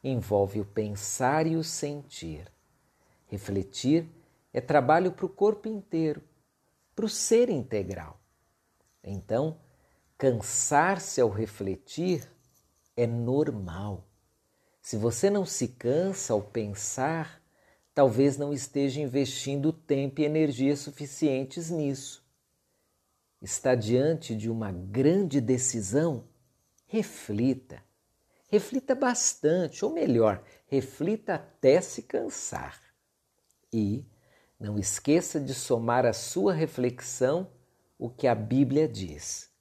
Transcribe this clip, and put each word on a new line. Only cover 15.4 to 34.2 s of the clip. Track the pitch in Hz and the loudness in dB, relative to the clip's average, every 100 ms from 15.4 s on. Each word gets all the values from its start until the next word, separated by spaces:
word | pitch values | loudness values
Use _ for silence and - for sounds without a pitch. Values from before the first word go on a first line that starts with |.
se | 185 - 120 | -2 -4 -6
cansa | - 120 147 190 190 - | -2 0 2 0 -4 0
ao | 107 | -2
pensar, | 101 117 104 101 - - 135 165 156 - _ _ _ _ _ | 0 -6 -6 -6 -8 -2 -2 -2 -6 -12 _ _ _ _ _
talvez | - 139 113 139 135 | 4 4 6 2 2
não | 143 | -4
esteja | 143 - 139 139 131 | -6 -4 -2 0 -2
investindo | 143 131 135 - 139 139 151 | -2 -2 -2 -4 -4 0 0
tempo | 160 - 139 135 139 | -2 -2 0 0 -2
e | |
energia | 147 156 156 120 135 | 0 2 2 2 0
suficientes | 143 143 - 143 - 151 131 135 175 165 | 0 -6 -14 -14 0 0 0 -4 -8 -6
nisso. | 170 143 131 - - _ _ _ _ _ _ _ _ _ _ _ _ | -2 -2 -4 -10 -18 _ _ _ _ _ _ _ _ _ _ _ _
Está | 101 - 131 | -8 -2 2
diante | 123 104 123 147 160 - | 2 2 2 2 0 -4
de | 110 113 | -6 -4
uma | 113 107 | -4 -6
grande | 90 92 110 143 190 185 139 | -8 -6 2 4 4 2 0
decisão? | 113 123 - 117 95 131 165 127 - _ _ _ _ _ _ | 2 0 0 -4 0 0 0 -2 -10 _ _ _ _ _ _
Reflita. | 220 214 - - 104 127 131 - - _ _ _ _ _ _ _ | -4 -4 -8 -6 0 0 0 -8 -20 _ _ _ _ _ _ _
Reflita | 208 - 262 - | 0 0 -6 -2
bastante, | 262 262 240 - - 147 180 170 - | 0 2 2 -2 2 2 2 0 -2
ou | 220 | -4
melhor, | 330 233 117 110 101 - _ _ | 0 2 4 4 2 -8 _ _
reflita | 139 131 - 165 220 - | -2 -2 -4 -2 -2 -2
até | 165 - _ 131 160 | -6 -6 _ 6 6
se | - - | 2 -12
cansar. | - - 302 - - - - - _ _ _ _ _ _ _ _ _ | -6 -4 -4 -8 -8 -8 -10 -16 _ _ _ _ _ _ _ _ _
E | 113 101 117 - _ | -2 0 -2 -8 _